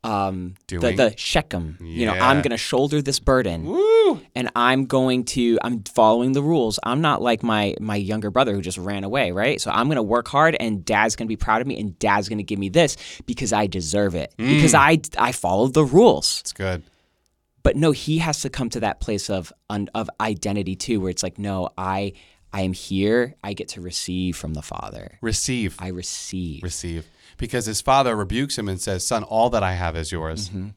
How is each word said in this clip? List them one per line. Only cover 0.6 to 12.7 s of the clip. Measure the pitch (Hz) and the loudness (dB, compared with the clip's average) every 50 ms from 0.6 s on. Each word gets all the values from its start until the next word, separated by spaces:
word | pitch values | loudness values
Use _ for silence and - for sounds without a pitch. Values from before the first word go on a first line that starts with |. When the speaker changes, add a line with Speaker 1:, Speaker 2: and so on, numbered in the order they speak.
| _ - | _ -10
Speaker 1:
the, | 95 87 | -6 0
Speaker 2:
Doing. | 123 120 95 | 0 0 4
Speaker 1:
the | 98 127 110 - | 4 2 2 2
Shechem. | - - - - 156 147 _ - 90 82 78 80 - | -2 -6 0 0 0 0 _ -6 -6 -6 -6 -10 -12
You | 85 82 82 - 120 | -14 -10 -4 -2 0
know, | 107 92 | 0 2
Speaker 2:
Yeah. | 92 95 127 | 4 4 6
Speaker 1:
"I'm | 135 147 | 6 4
gonna | - - 117 | 2 0 -4
shoulder | - - - - 127 139 143 151 151 | -4 -4 -2 0 0 0 2 0 -2
this | 139 139 139 - | -2 -2 -4 0
burden. | - - 135 127 117 95 85 82 80 | 2 2 2 4 2 0 -4 -4 -4
Speaker 2:
Woo! | 151 220 349 403 440 440 453 440 381 277 170 - _ _ | -2 0 2 4 6 6 6 6 4 2 0 -6 _ _
Speaker 1:
And | 127 123 - - | -4 -4 -2 0
I'm | 120 120 127 131 135 135 | 4 4 4 4 4 2
going | 123 135 131 131 131 127 127 117 - - | 2 2 2 4 4 2 0 0 -2 -2
to, | 135 120 117 113 107 | 2 2 4 4 2
I'm | - 120 123 110 101 - - | 2 -2 -4 -4 -6 -2 4
following | - 110 110 113 120 123 131 | 6 6 6 6 4 2 2
the | 131 143 | 2 2
rules. | 143 151 170 156 120 110 104 - | 2 2 2 2 2 0 -2 -4
I'm | - 113 123 147 | -2 -2 0 2
not | 165 151 135 - | 2 2 2 2
like | - 120 117 117 | 2 0 0 0
my, | - 117 110 107 104 98 - - | 0 0 0 2 0 0 -2 -4
my | 107 107 104 | -6 -4 -4
younger | 104 98 92 107 110 104 104 | -2 -2 -2 -4 -4 -4 0
brother | 95 127 113 110 101 | 2 2 2 2 0
who | 98 | -2
just | 90 90 90 92 | -4 -6 -8 -6
ran | 90 98 101 98 98 | -6 -6 -6 -6 -6
away, | 98 113 139 123 87 | -4 -2 0 0 0
right? | 87 95 107 135 147 - | 0 0 0 0 0 -2
So | - 113 | -2 -2
I'm | - 107 120 143 | 0 0 2 2
gonna | 156 127 | 0 0
work | 110 98 113 120 117 - | 0 0 0 0 0 0
hard, | - 139 156 165 160 - | 2 4 4 4 2 0
and | - 113 107 98 82 | -2 -2 -4 -4 -2
dad's | - 113 101 110 113 107 | 0 2 4 4 2 2
gonna | - 117 110 | -2 -4 -6
be | 110 | -4
proud | - - - 107 113 | -2 0 2 2 2
of | 123 | 2
me, | 139 127 - | -2 -4 -6
and | 107 101 80 _ | -6 -8 -6 _
dad's | - 107 101 104 101 98 | 0 2 2 2 0 -2
gonna | 110 107 | -6 -6
give | 98 - 107 98 | -4 -6 -4 -4
me | 98 98 | -4 0